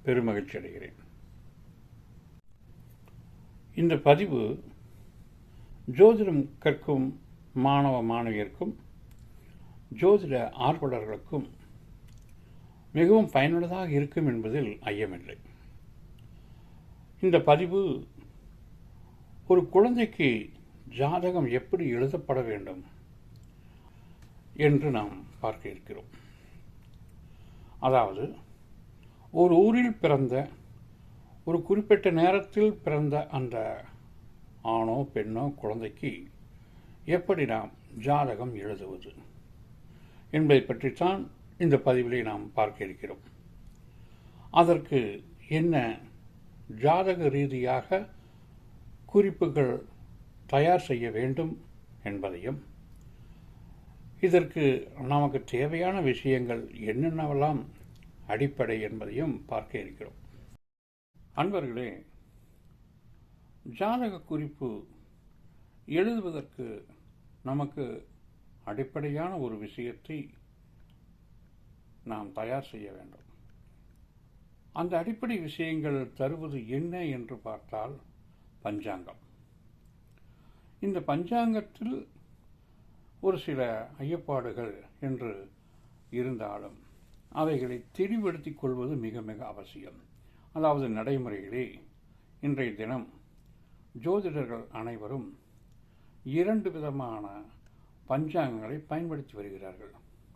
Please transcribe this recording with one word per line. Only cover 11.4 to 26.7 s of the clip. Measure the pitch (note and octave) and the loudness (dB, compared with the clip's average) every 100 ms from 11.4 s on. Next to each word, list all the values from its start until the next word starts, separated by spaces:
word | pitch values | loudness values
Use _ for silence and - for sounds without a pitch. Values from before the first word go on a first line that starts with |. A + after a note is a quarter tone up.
| B2 - - - - - - - - - - - - - - | -6 -12 -20 -20 -20 -20 -20 -20 -20 -20 -20 -20 -20 -20 -4
மிகவும் | D3+ E3+ A3 G#3+ | 4 8 8 6
பயனுள்ளதாக | C3+ C#3+ E3+ E3+ F#3 F3+ | 4 4 2 0 -4 0
இருக்கும் | C#3+ C#3+ E3+ D3+ | 0 0 0 0
என்பதில் | A#2 A2 C#3 A#2+ G#2 | 0 0 -2 -2 -4
ஐயமில்லை. | - G#2 G#2 F2+ - - - - - - - - - - - - - - - - - - - - | -6 -4 -4 -6 -14 -18 -18 -20 -20 -20 -20 -20 -20 -20 -20 -20 -20 -20 -20 -20 -20 -20 -20 0
இந்த | F#3 E3+ | 4 6
பதிவு | E3+ D3 F3+ F#3+ F#3+ C3+ - - - - - - - - - - - - - - - | 8 6 4 0 0 -2 -6 -18 -20 -20 -20 -20 -20 -20 -20 -20 -20 -20 -20 -4 4
ஒரு | F3+ - | 6 8
குழந்தைக்கு | F#3 A3+ A#3+ A3 - D3 A2+ G2+ - - - - | 6 6 6 0 2 2 2 -2 -14 -20 -20 -10
ஜாதகம் | A#2 C#3 F3 F3+ F3+ C3+ | -2 0 0 0 0 2
எப்படி | B2 - F#3 D#3 | 0 0 -2 0
எழுதப்பட | A#2 C3+ E3 - C3 | 0 0 -2 -2 -2
வேண்டும் | A#2 G#2 F#2+ F#2 - - - - - - - - - - - - - - - - - - | -2 -4 -8 -12 -16 -20 -20 -20 -20 -20 -20 -20 -20 -20 -20 -20 -20 -20 -20 -20 -14 2
என்று | D3 C#3+ D3 | 4 4 2
நாம் | A#2+ G#2 F#2+ - - | -2 -4 -8 -16 -8
பார்க்க | A2+ G#2+ G#2+ | -6 -6 -10
இருக்கிறோம். | F#2+ - G2+ - - - - - - - | -14 -14 -16 -16 -20 -20 -20 -20 -20 -20